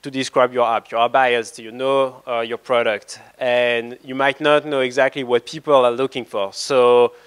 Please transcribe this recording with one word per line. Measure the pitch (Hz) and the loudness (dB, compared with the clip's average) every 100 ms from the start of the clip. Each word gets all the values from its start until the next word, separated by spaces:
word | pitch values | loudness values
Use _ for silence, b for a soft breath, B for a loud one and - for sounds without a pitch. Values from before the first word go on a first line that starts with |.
to | 143 | -10
describe | 135 127 143 123 | -6 -2 0 2
your | 123 117 | 2 0
app. | 110 - | -2 -4
You | 113 | -2
are | 120 | 0
biased, | 131 127 120 113 - | 2 2 0 -4 -12
you | 110 | -16
know, | 120 131 135 135 - - | -6 -2 0 0 -6 -6
uh, | 117 | -6
your | 117 117 | -4 -8
product, | - 123 117 104 - - - _ | -2 0 0 -2 -8 -20 -20 _
and | 127 123 120 117 117 127 | 0 2 2 0 -4 -12
you | 127 | -10
might | 131 139 135 | -2 -2 0
not | 151 147 | 2 2
know | 147 139 | 2 -2
exactly | 131 123 135 143 | -2 0 0 -2
what | 123 120 | -2 -2
people | - 160 151 143 | -2 -8 2 4
are | 123 | 4
looking | 120 135 135 | 0 -4 -6
for. | 113 107 98 | -8 -6 -6
So | - - 135 123 123 117 b | -8 -2 2 4 4 2 b